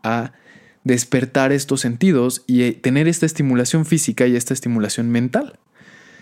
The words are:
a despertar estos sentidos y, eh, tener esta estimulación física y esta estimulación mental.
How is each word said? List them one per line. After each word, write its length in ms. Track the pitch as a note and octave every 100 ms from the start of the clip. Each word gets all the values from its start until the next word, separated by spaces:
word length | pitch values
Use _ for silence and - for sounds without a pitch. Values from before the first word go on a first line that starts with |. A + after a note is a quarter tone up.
a 280 | A2 A#2 A#2+ _ _ - - _
despertar 680 | C3 B2 - B2+ B2+ C#3 C3+
estos 300 | C#3 C#3 C3+
sentidos 640 | B2 A#2+ F#3+ C#3 B2 - -
y, 160 | B2
eh, 100 | B2
tener 360 | - B2+ C#3 D#3+
esta 180 | E3+ D#3+
estimulación 580 | D#3 C#3 B2 B2 E3
física 440 | D#3 D#3+ - G#2+ B2
y 80 | A#2+
esta 180 | A#2+
estimulación 560 | C3 B2 A#2 G#2 - A#2
mental. 480 | A#2+ B2 G#3+ D4 - _ _ - - - -